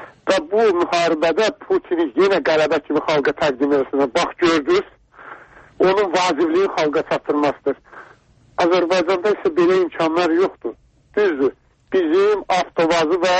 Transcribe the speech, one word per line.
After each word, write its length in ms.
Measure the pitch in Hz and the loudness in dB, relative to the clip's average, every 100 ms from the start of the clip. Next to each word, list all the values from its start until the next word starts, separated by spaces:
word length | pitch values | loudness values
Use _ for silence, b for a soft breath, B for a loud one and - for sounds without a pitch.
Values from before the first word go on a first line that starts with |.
| B B | B B
Və 160 | - 190 | -2 -2
bu 260 | 156 208 226 | 0 0 2
müharibədə 800 | 175 165 175 165 160 165 156 214 - | 2 0 0 0 0 0 0 -2 -4
Putini 500 | - 190 - 170 156 | -4 -4 -2 -2 -2
yenə 280 | 143 196 180 | 0 0 2
qələbə 400 | 165 156 151 160 | 0 0 2 -2
kimi 200 | - 151 | -2 -4
xalqa 320 | - 151 143 | 0 -2 -2
təqdim 400 | - 156 123 143 | -2 -2 0 0
etsinlər. 380 | 143 127 139 135 | 0 0 -2 -2
Bax, 240 | 170 - - | -2 -4 0
gördünüz, 500 | 170 160 135 190 - _ _ B B B B B B - | 0 2 0 0 -2 _ _ B B B B B B 0
onun 380 | 185 196 196 | 2 2 0
vacibliyi 540 | 180 180 147 165 175 190 | 0 0 0 0 0 0
xalqa 360 | 180 151 147 | -2 -2 -2
çatdırmasıdır. 800 | - 160 - 147 147 - 143 - B B B B B _ _ - | -4 -6 -2 -2 -2 -2 -6 -6 B B B B B _ _ -2
Azərbaycanda 800 | 175 180 170 185 170 185 208 190 | 0 2 2 0 0 -2 -2 -2
isə 160 | 190 | -2
belə 300 | 156 175 185 | 0 2 2
imkanlar 500 | 175 - 160 170 170 | 0 -2 -2 0 0
yoxdur. 460 | 165 190 - 117 - _ _ _ | 0 -2 -4 -12 -12 _ _ _
Düzdür, 400 | 208 202 139 139 - _ _ - | -2 0 0 -2 -4 _ _ -4
bizim 560 | 190 160 185 202 202 - | -2 2 2 2 0 -2
avtovazı 720 | 180 170 - 165 170 156 180 | -2 -2 -2 0 2 0 0
və 140 | 185 | 0